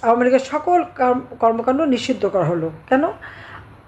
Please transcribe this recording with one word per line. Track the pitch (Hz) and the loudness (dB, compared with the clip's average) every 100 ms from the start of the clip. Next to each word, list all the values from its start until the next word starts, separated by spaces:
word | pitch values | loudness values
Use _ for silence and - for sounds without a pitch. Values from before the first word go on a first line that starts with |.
আওয়ামী | 226 240 247 | 0 2 4
লীগের | 262 | 2
সকল | - 294 349 349 | 0 -4 2 0
কর্ম-, | 349 - 254 254 - - | 0 -2 0 0 -4 -2
কর্মকাণ্ড | 226 226 240 269 | 0 0 0 0
নিষিদ্ধ | 311 247 - 214 196 | 0 0 -2 -2 0
করা | 190 | 0
হলো। | 156 170 160 160 - | 0 -2 -4 -8 -2
কেন? | 269 339 - - - - - - - | 0 0 -6 -18 -20 -20 -20 -20 -20